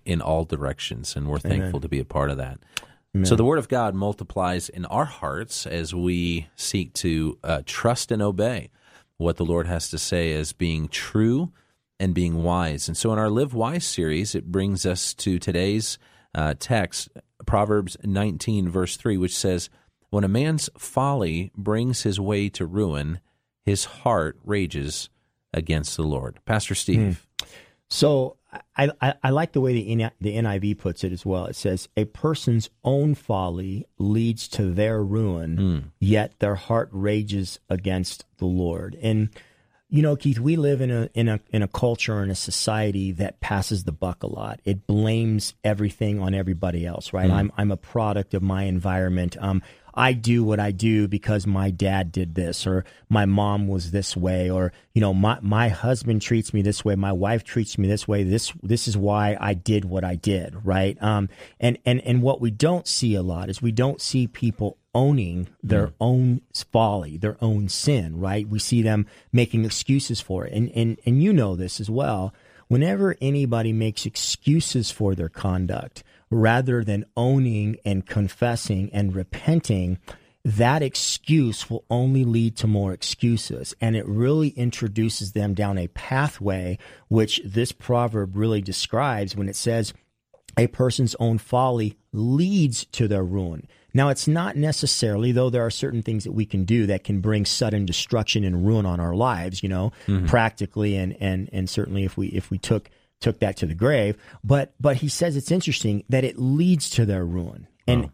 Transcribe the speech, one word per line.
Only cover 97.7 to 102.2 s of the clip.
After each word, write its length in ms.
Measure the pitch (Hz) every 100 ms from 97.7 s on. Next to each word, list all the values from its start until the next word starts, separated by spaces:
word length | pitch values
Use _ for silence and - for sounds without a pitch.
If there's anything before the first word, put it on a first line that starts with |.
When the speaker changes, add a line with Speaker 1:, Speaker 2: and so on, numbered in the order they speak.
| 104 95
Speaker 2:
destruction 580 | 85 - 117 104 110
and 220 | 95 90 98
ruin 180 | 110 98
on 140 | 87
our 160 | 85 90
lives, 480 | 127 95 90 92
you 60 | 98
know, 240 | 92 101 - -
Speaker 1:
Mm-hmm. 180 | 98 87
Speaker 2:
practically 720 | 120 113 - 95 - 104 98
and, 180 | 92 -
and, 280 | 98 92 101
and 160 | 98 92
certainly 340 | - - 98
if 140 | 95
we, 100 | -